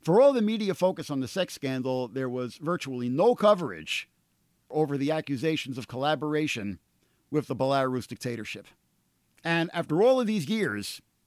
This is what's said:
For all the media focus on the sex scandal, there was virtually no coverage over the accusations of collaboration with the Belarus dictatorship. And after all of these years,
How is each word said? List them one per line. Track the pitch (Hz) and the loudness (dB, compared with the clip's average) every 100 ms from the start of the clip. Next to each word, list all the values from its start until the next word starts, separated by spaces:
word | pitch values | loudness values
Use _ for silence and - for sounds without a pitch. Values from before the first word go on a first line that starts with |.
For | - 185 | 4 8
all | 277 | 8
the | 262 | 6
media | 208 220 202 | 2 0 -2
focus | 180 185 185 - | 2 0 0 -4
on | 143 | -4
the | 127 | -4
sex | - 180 | -2 -4
scandal, | - 139 131 127 127 123 | -4 -6 -4 -2 -2 -2
there | 127 131 | -4 -4
was | 127 123 - | -4 -6 -8
virtually | 151 175 139 127 123 | -4 -4 -4 -4 -2
no | 131 208 | 2 4
coverage | 247 202 202 151 85 78 - - _ _ _ _ _ _ | 4 4 4 0 -8 -6 -8 -8 _ _ _ _ _ _
over | 143 151 139 | -2 0 0
the | 135 | 0
accusations | 156 151 139 151 160 - 131 | -2 -2 -2 0 -2 -4 -10
of | 120 | -10
collaboration | 120 143 151 151 151 151 123 104 92 _ _ _ _ _ | -4 -2 0 0 0 -2 -4 -6 -10 _ _ _ _ _
with | 147 135 | -4 -4
the | 120 | -2
Belarus | 131 139 131 127 - | 0 2 0 -2 -6
dictatorship. | - 127 117 107 101 - _ _ _ _ _ _ _ | -10 -8 -8 -10 -12 -16 _ _ _ _ _ _ _
And | 160 170 165 | -2 0 0
after | 175 165 156 | -2 -2 4
all | 226 262 | 6 6
of | 233 | 2
these | 214 139 | 0 0
years, | 220 185 104 101 - _ _ | 0 0 -2 -6 -12 _ _